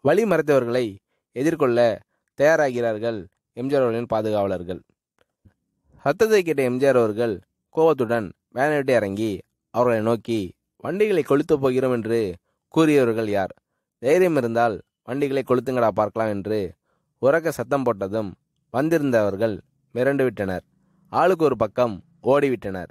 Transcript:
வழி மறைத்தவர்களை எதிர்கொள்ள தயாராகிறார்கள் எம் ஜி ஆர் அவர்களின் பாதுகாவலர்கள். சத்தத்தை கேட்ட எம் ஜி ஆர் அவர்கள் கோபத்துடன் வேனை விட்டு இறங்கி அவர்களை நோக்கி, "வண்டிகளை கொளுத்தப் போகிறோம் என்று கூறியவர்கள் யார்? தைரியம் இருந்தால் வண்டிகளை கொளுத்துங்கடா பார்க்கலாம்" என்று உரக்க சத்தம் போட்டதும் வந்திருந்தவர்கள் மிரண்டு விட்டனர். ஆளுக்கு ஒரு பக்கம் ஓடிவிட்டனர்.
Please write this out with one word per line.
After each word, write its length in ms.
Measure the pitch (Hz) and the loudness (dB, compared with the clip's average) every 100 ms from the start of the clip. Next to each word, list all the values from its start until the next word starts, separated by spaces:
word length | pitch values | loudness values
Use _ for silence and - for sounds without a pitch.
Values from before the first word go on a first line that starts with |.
வழி 240 | 135 170 | 2 2
மறைத்தவர்களை 720 | 190 165 147 139 120 123 117 98 _ _ _ | 2 0 2 2 2 -2 -4 -8 _ _ _
எதிர்கொள்ள 680 | 117 143 165 139 120 120 101 _ _ _ | -4 -2 2 2 4 2 2 _ _ _
தயாராகிறார்கள் 920 | _ 143 160 147 120 117 107 113 113 87 _ _ | _ 2 4 2 0 -2 -2 -4 -6 -10 _ _
எம் 160 | - 131 | -10 -2
ஜி 80 | 139 | 0
ஆர் 60 | |
அவர்களின் 240 | 127 113 117 | 2 0 -2
பாதுகாவலர்கள். 760 | 110 107 107 101 92 87 90 _ _ _ _ _ _ _ _ _ _ _ - | -2 0 0 0 -4 -6 -12 _ _ _ _ _ _ _ _ _ _ _ -8
சத்தத்தை 400 | - 147 220 214 | -4 0 2 2
கேட்ட 200 | 175 143 | 2 0
எம் 160 | 127 123 | 0 2
ஜி 80 | 139 | 2
ஆர் 100 | 123 | 4
அவர்கள் 440 | 113 104 120 92 _ _ _ | 2 0 -4 -4 _ _ _
கோபத்துடன் 640 | - 160 143 117 117 98 - _ | 0 2 2 0 -2 -4 -12 _
வேனை 200 | 117 143 | -2 0
விட்டு 200 | 151 135 | 0 0
இறங்கி 480 | 123 101 98 110 92 - _ _ | 0 0 -2 -4 -6 -12 _ _
அவர்களை 340 | 110 123 113 | 0 0 2
நோக்கி, 480 | 110 113 - 113 92 - _ _ | 0 -2 -2 -4 -4 -12 _ _
"வண்டிகளை 480 | - 180 214 190 143 | -8 -2 0 0 0
கொளுத்தப் 320 | 139 151 151 | 0 2 0
போகிறோம் 320 | 131 127 131 | 2 0 0
என்று 440 | 123 110 117 104 85 _ _ _ | -2 -2 -2 -2 -6 _ _ _
கூறியவர்கள் 600 | - 160 147 123 110 110 | 0 4 4 2 0 -2
யார்? 260 | 101 92 - _ _ _ _ | -2 -4 -8 _ _ _ _
தைரியம் 380 | 120 165 185 156 | 0 2 4 2
இருந்தால் 460 | 120 113 117 92 - _ | 0 2 0 0 -10 _
வண்டிகளை 400 | - 127 143 135 120 | -10 -4 -2 -2 0
கொளுத்துங்கடா 420 | 127 120 127 113 | 0 0 0 0
பார்க்கலாம்" 400 | 101 107 113 110 | 0 -2 -2 -4
என்று 460 | 101 98 107 92 - _ _ _ _ | -4 -4 -4 -4 -10 _ _ _ _
உரக்க 320 | 123 156 160 | 2 2 0
சத்தம் 320 | 143 - 139 | -6 -4 -2
போட்டதும் 500 | 127 101 98 107 104 85 _ _ _ | -2 -2 -4 -4 -6 -10 _ _ _
வந்திருந்தவர்கள் 880 | 117 151 165 143 117 104 95 113 95 _ _ _ | -4 0 0 2 2 2 0 -4 -4 _ _ _
மிரண்டு 280 | 117 127 139 | -2 -2 2
விட்டனர். 420 | 131 107 98 90 - _ _ _ _ | 0 0 -6 -6 -10 _ _ _ _
ஆளுக்கு 360 | 113 165 180 | 0 2 2
ஒரு 120 | 156 120 | 0 0
பக்கம் 480 | 107 - 123 95 - _ | -2 0 -2 -2 -14 _
ஓடிவிட்டனர். 680 | 110 139 139 120 104 95 85 | 0 2 2 -2 -6 -10 -12